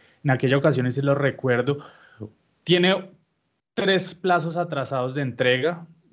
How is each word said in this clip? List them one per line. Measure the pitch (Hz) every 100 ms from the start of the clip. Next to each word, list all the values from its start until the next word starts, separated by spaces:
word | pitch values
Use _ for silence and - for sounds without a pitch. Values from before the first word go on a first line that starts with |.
| _ _
en | 139
aquella | 127 131 139
ocasión, | 156 131 127
y |
si | 127
lo | 139 139
recuerdo, | 139 120 131 123 127 143 - - - - 101 _ _ _
tiene | - 180 180 190 - - _ _ _ _ _
tres | - 190 185 -
plazos | - 185 175 160 165
atrasados | 175 147 127 135 127 135
de |
entrega. | 131 110 127 127 151 175 - _ _